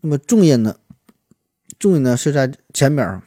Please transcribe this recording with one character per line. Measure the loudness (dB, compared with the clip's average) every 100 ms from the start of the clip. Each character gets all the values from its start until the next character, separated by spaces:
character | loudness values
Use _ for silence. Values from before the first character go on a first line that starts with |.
那 | -4
么 | -6
重 | 0 2
音 | 4 4
呢， | 0 -4 _ _ _ _ _ _ _ _ _ -4
重 | 0
音 | 2
呢 | 0 -2
是 | -2
在 | -2 -2 -6 _
前 | -2 0
边 | 0 -4
儿 | -8